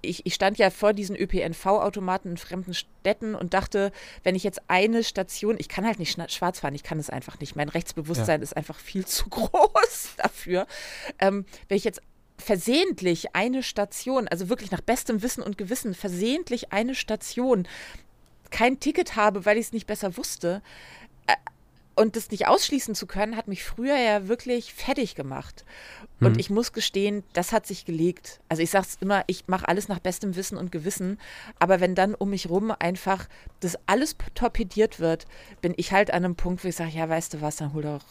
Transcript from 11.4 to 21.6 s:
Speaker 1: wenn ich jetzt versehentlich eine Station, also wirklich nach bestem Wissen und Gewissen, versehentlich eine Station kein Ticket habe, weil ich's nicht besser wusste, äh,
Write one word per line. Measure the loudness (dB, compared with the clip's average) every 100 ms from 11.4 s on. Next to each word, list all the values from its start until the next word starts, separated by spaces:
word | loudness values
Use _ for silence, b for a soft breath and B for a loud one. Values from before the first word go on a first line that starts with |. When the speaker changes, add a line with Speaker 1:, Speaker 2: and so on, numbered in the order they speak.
| -6 B -2
Speaker 1:
wenn | 0
ich |
jetzt | 0 -6 -18 _ _ -18
versehentlich | 0 0 4 4 4 0 0 0 0
eine | -2 0 0
Station, | -2 -4 -4 -4 -2 0 0
also | -4 -2
wirklich | -2 -2
nach | -6
bestem | 0 0 2 0
Wissen | 0 -4
und | -6 -6
Gewissen, | -4 -4 -4
versehentlich | -6 -4 -2 0 0 -2 -6 -2
eine | -2 -2
Station | -4 -4 -4 -4 -2 2 2 2 B B B -20 _ _ -20 -10
kein | 2 2 4
Ticket | 0 0 0 4
habe, | 4 4 2
weil | 2
ich's | 2
nicht | -6 -6
besser | -4 -4 -4
wusste, | -8 -4 -2 -2 B B B B B -10 0
äh, | 0 0 _